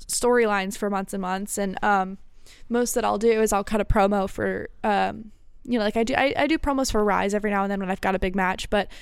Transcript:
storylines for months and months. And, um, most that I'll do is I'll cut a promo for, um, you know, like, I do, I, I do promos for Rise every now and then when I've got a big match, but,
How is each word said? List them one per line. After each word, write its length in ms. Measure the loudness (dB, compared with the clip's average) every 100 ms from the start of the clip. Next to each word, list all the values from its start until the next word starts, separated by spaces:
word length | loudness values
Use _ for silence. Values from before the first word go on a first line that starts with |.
| -6
storylines 720 | 0 4 4 4 2 -2 -4
for 120 | -2
months 240 | -2 -4
and 80 | -6
months. 360 | -4 -4 -4 -4
And, 240 | -2 0
um, 340 | 2 2 0 -6 -16 -20 -20 -14 -2
most 240 | 0 0 0
that 100 | 0
I'll 120 | 2
do 240 | 4 4
is 100 | 4
I'll 100 | 2
cut 160 | 2 0
a 40 | 4
promo 440 | 4 4 4 0
for, 400 | -2 -4 -4 -8 -4
um, 480 | 0 2 0 -4 -12 -20 -20 -14
you 140 | -4 0
know, 40 | 2
like, 100 | 2
I 60 |
do, 100 | 0 0
I, 180 | 0 0
I 100 | 0
do 100 | 0
promos 340 | 0 -2 0
for 120 | 0
Rise 300 | 2 0 0
every 180 | -2 -2
now 120 | -2
and 80 | -2
then 80 | -4
when 100 | -4
I've 100 | -4
got 140 | -2 -2
a 40 |
big 160 | -2 0
match, 340 | -2 -2 -2
but, 180 | -2 -2 -8